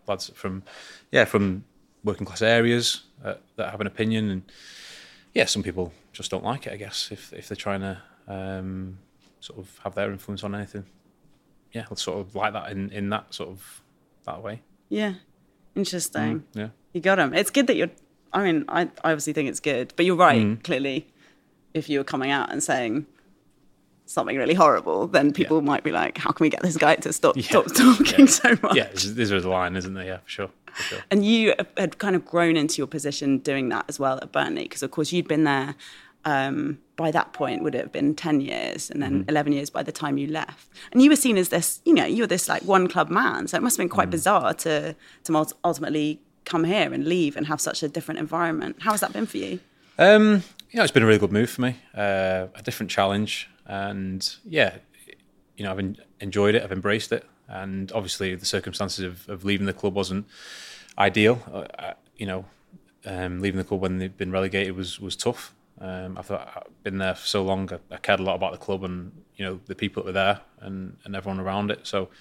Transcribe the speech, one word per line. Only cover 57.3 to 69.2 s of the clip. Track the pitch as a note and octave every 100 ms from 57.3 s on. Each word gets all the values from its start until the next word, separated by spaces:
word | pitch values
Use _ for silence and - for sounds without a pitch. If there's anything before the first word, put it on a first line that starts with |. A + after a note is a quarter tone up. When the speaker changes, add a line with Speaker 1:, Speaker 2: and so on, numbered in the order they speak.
| _ -
Speaker 1:
and | G2 G2 F#2+ F#2+
obviously | A2+ F#2 - F#2+ F#2
the | F#2+
circumstances | G2+ F#2 F2+ G2 F#2 F#2
of, | F2 -
of | G2 G2
leaving | G2 G2
the |
club | F#2 G#2 F#2+
wasn't | F#2 F#2+ G#2 - - - - - - -
ideal. | G2+ F#2+ G#2+ A#2+ -
Uh, | F#2+ - -
I, | F#2 - _ -
you | G2
know, | F#2 G2 _ _ - _ _ G2
um, | F#2 F2+ F2+
leaving | G2 F#2
the |
club | F2+ F#2+
when | F#2 F#2
they've | F#2 F#2+
been | F#2
relegated | F#2+ F#2+ G2 G2 F#2
was, | F2+ -
was | G2 -
tough. | - A#2+ - _ _ -
Um, | F#2 F#2 F#2 F2+
I've, | -
I've | G2 - - - _
been | G#2 F#2+
there | F#2+ F2+
for | -
so | G#2
long, | F#2+ F#2+ G2
I, | F2 - E2+
I |
cared | - G2
a |
lot | F#2+ F2+
about | F#2
the | F2
club | - F#2+ F#2+
and, | F2+ F2+ -